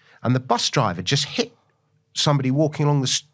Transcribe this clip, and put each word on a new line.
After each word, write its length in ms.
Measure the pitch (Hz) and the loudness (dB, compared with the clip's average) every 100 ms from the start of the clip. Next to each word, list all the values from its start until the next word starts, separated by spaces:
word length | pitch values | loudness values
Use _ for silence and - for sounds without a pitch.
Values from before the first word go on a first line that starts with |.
| _ - | _ -8
and 140 | 117 127 | -2 0
the 40 | |
bus 280 | 127 233 - | 0 0 0
driver 320 | 151 107 87 | 0 0 -2
just 220 | 92 143 | -2 -2
hit 280 | - - 226 _ _ _ _ _ _ | -2 -4 -6 _ _ _ _ _ _
somebody 360 | - 156 143 127 | -2 0 2 2
walking 360 | 135 156 151 147 | 2 0 2 0
along 140 | 147 | 2
the 80 | 127 | 0
s-, 160 | - - | -2 -6